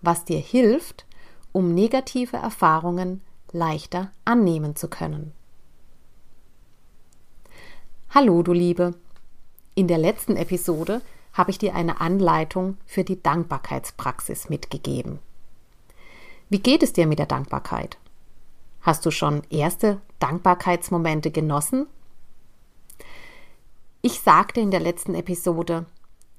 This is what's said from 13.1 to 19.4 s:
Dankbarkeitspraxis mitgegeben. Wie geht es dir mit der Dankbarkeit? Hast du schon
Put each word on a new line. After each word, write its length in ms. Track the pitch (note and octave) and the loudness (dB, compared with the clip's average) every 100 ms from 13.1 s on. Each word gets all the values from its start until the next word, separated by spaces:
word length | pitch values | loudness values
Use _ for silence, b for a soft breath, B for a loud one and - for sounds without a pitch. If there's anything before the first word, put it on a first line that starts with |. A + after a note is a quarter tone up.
| F#3 | 0
Dankbarkeitspraxis 1300 | - D#3 E3 C#3+ - C3 - - - - - - - | 0 0 0 -4 -4 -6 -8 -6 -6 -6 -6 -8 -6
mitgegeben. 720 | D3+ - - - C3+ - D3 - - - - - - - b b b b b b | -6 -6 -6 -4 -4 -6 -10 -12 -14 -14 -16 -20 -20 -20 b b b b b b
Wie 100 | G3+ | 2
geht 220 | B3 D4+ | 4 6
es 100 | - | 4
dir 140 | - D#3+ | 4 2
mit 120 | D3+ | 2
der 60 | |
Dankbarkeit? 720 | D3 C3+ C3+ - - A#1 - - - - - - - - - - | 0 -2 -2 -6 -4 -6 -8 -12 -20 -20 -18 -18 -16 -16 -16 -4
Hast 240 | - D3+ - | 0 2 0
du 40 | |
schon 320 | D#3 D#3 D3 | 0 0 0